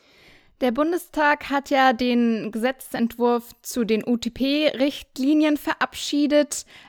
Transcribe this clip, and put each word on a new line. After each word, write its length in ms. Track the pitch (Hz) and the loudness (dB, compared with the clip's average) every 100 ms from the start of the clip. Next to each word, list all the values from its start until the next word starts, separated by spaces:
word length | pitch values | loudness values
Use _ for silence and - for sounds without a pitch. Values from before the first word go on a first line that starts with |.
| _ _ - - _ _ | _ _ -20 -20 _ _
Der 120 | 254 | -2
Bundestag 760 | 240 311 339 - 285 294 294 - | 0 0 -2 -4 0 2 0 -2
hat 220 | 277 269 | -4 0
ja 220 | 269 262 | 2 4
den 580 | 233 247 240 233 226 208 | 2 0 2 2 0 -6
Gesetzentwurf 1040 | 220 240 269 - 240 226 - 240 240 233 - | -4 -4 -4 -10 -4 -4 0 0 0 -4 -14
zu 220 | - 247 | -8 -4
den 180 | 214 220 | 0 0
U-T-P-Richtlinien 1500 | - 233 233 - 269 294 302 - 285 - - - 262 302 302 294 | 0 -2 -4 -4 -2 2 0 0 -2 -2 -12 -4 2 2 2 0
verabschiedet. 1120 | - - 254 - - 285 294 294 294 - - - | -4 -4 -6 -6 -4 0 2 2 2 -4 -12 -20